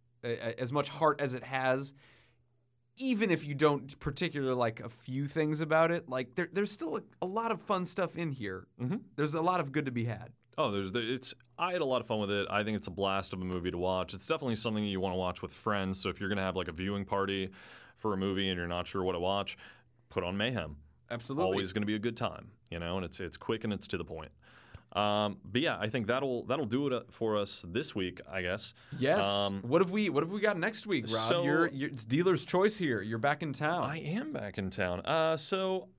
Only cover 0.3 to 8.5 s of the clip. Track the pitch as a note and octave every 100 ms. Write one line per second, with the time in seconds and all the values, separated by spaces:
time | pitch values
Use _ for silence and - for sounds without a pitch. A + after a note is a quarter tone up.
0.3 | A#2 A#2 - B2 C#3+ C#3 - D#3 C#3+ C#3
1.3 | B2 C3 C3+ C3 C3 C#3 - - - _
2.3 | _ _ _ _ _ _ - C4 G#3+ A3+
3.3 | D#3+ D3 C#3 D3+ C#3+ C3+ - D3 C#3+ F3
4.3 | D3 C3 B2+ A#2 A#2 A2+ - - C3 C#3
5.3 | D#3+ D3+ D3+ D#3 D#3+ E3 E3+ E3 B2+ B2
6.3 | - F3 F#3+ G#3 - E4 A3 - - F3+
7.3 | G#3 A3+ G#3+ - F#3+ F3 - E3+ E3+ E3
8.3 | C3 G2+